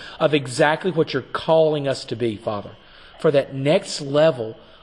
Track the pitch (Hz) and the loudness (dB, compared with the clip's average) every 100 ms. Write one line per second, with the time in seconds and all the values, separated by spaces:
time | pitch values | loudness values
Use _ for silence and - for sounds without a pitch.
0 | - - 156 147 131 120 147 156 190 165 | -16 0 2 2 -2 2 2 2 -2 -2
1 | 151 139 - - - 160 156 151 139 127 | 0 -2 -6 -8 2 4 4 2 -2 -4
2 | - 113 117 101 113 104 85 - - - | -6 -4 -4 -4 -6 -6 -10 -18 -20 -20
3 | - - 160 139 - 135 139 190 - - | -20 -2 2 2 0 -2 2 2 0 -10
4 | 139 143 160 131 110 - - - | -2 4 4 2 -6 -10 -20 -20